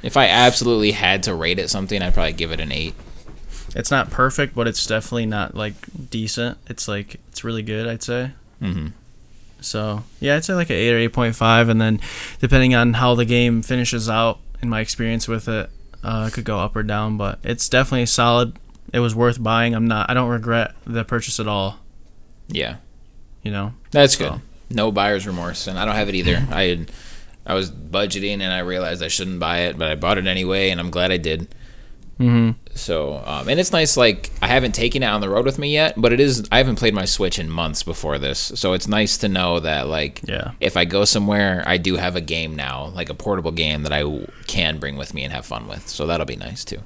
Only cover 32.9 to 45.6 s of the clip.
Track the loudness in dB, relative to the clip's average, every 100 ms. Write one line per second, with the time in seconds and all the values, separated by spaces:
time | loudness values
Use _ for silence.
32.9 | -2 -2 -6 -6 -6 0 0 2 2 2
33.9 | 6 4 4 -4 -2 2 4 2 0 0
34.9 | 0 0 0 2 2 2 0 0 2 2
35.9 | 4 4 6 4 4 2 4 4 4 2
36.9 | 2 0 0 0 0 -2 -2 -2 -2 -4
37.9 | -4 -2 -2 0 0 -2 0 0 0 0
38.9 | 2 2 2 2 0 2 0 0 -2 -2
39.9 | -2 -4 -6 -8 -6 -6 -2 0 2 2
40.9 | 2 4 2 2 2 2 0 0 0 2
41.9 | 0 0 -4 -4 -4 -4 -6 -6 -6 -8
42.9 | -8 -8 -6 -4 -2 -2 -2 0 0 -2
43.9 | -2 -2 -4 -10 -12 -6 0 0 -2 -6
44.9 | -8 -10 -8 -8 -8 -8 -10